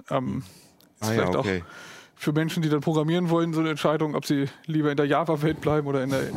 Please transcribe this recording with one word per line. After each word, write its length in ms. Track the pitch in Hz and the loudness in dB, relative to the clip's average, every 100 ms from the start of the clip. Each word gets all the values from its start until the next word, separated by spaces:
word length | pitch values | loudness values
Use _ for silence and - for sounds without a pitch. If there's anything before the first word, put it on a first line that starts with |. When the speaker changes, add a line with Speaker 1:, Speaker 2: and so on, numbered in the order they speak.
| - | -4
Speaker 1:
ähm, 340 | 143 131 131 - - - _ - _ | -4 -2 -6 -8 -18 -20 _ -20 _
ist 80 | 110 | 0
Speaker 2:
Ah 60 | |
ja, 0 | 110 | 2
Speaker 1:
vielleicht 200 | 90 139 | 2 0
auch 40 | 110 | 0
Speaker 2:
okay. 180 | 92 85 - - - - _ | -2 -4 -16 -18 -20 -20 _
Speaker 1:
Für 160 | - | -2
Menschen, 320 | 151 160 180 | 0 0 0
die 60 | 156 | 0
dann 120 | 151 | 0
programmieren 480 | 151 156 151 175 175 | 2 0 2 0 2
wollen, 240 | 170 165 | 2 2
so 60 | 160 | 0
eine 100 | 160 | 0
Entscheidung, 460 | 151 165 156 156 147 | 0 0 2 0 -2
ob 100 | - | 0
sie 200 | 147 135 - - | 0 0 -6 -4
lieber 240 | 156 147 | 0 2
in 60 | 143 | 2
der 80 | 147 | 2
Java-Welt 560 | 143 165 156 156 156 | 2 2 0 0 0
bleiben 240 | 147 151 143 | 0 0 0
oder 160 | 139 | -2
in 60 | 131 | 0
der 100 | 135 120 | -2 -2